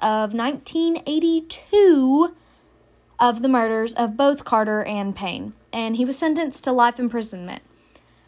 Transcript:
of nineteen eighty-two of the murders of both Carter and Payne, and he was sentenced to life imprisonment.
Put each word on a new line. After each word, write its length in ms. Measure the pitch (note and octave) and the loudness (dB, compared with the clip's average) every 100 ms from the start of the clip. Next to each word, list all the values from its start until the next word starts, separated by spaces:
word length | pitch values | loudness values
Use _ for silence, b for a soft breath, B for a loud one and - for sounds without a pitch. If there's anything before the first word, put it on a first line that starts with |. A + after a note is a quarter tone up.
of 320 | A3 A3 G#3+ | -2 0 -2
nineteen 680 | A3+ A#3+ C#4 - E4 E4 E4 - | -4 -4 -6 -6 -2 0 -2 -2
eighty-two 1300 | D4+ E4 E4 D#4+ - - G#4 G4 D4 C4 C#4 F4 b b b b b b b _ - | 0 0 0 -4 -14 0 4 6 6 4 4 2 b b b b b b b _ 0
of 220 | A#3+ A#3 | 0 2
the 80 | C4 | 2
murders 440 | B3+ A3+ A3 A3+ | 2 2 0 -2
of 220 | A3+ A3+ A3 | -2 -4 2
both 300 | C#4 C#4+ - | 2 2 0
Carter 400 | A3+ G#3+ G#3+ - | 0 2 0 -2
and 280 | G#3 G3 | -4 -4
Payne, 380 | F#3+ G3 F3+ G#3 - _ | -6 -8 -8 -12 -14 _
and 240 | A#3 A3+ A3+ | -8 -4 -2
he 80 | B3+ | -2
was 120 | C4+ | 0
sentenced 460 | D#4+ D#4 D#4 - | -2 0 -2 -4
to 80 | C4+ | -2
life 260 | B3+ A#3+ A#3+ | 2 2 2
imprisonment. 640 | A#3+ A#3 G#3+ F#3 F3+ - - b b b b b | -4 -4 -6 -10 -12 -14 -18 b b b b b